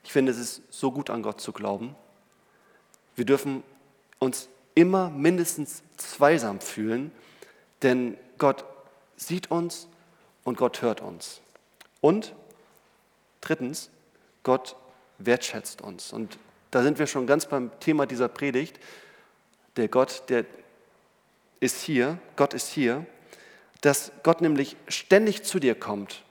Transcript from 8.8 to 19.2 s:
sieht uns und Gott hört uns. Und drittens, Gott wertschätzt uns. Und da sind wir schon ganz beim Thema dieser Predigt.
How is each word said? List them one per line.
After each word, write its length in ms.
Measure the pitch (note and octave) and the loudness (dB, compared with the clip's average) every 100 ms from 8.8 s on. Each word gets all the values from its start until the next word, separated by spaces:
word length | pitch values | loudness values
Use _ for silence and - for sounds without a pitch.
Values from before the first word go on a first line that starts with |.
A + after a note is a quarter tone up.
| - _ _ - | -20 _ _ -16
sieht 340 | - F3+ - | -6 -6 -2
uns 380 | E3+ E3+ - - _ _ _ _ _ - | -2 -2 -8 -16 _ _ _ _ _ -8
und 120 | A#2 | 0
Gott 240 | B2+ - | 0 0
hört 200 | A#2+ G#2+ | -2 -2
uns. 400 | G2 E2+ - - _ - _ _ - _ | -8 -14 -16 -18 _ -20 _ _ -20 _
Und 340 | D3 G3+ - - - - _ _ _ _ _ _ _ _ | 2 2 -4 -18 -20 -20 _ _ _ _ _ _ _ _
drittens, 480 | - D#3+ B2 D3+ - _ _ _ _ _ | -6 -4 -4 -8 -14 _ _ _ _ _
Gott 340 | - B2+ - - - _ _ _ | 0 0 0 -20 -20 _ _ _
wertschätzt 640 | G2 B2 - A2 - - | 0 0 0 -8 -12 -14
uns. 320 | G2+ F2 - | -16 -14 -12
Und 240 | A2+ G#2+ - - _ _ | -10 -10 -12 -20 _ _
da 100 | B2+ | 2
sind 160 | C3 D3 | 2 2
wir 100 | D3 | 0
schon 200 | C#3+ B2 | 0 2
ganz 180 | D3+ - | 2 2
beim 320 | C#3 A#2+ - | -4 -4 -4
Thema 240 | - D#3 C3+ | 0 2 0
dieser 240 | B2 A#2+ | 0 -2
Predigt. 500 | - C#3+ B2+ D#3+ - - - - - | -2 -2 -2 -4 -10 -20 -20 -20 -20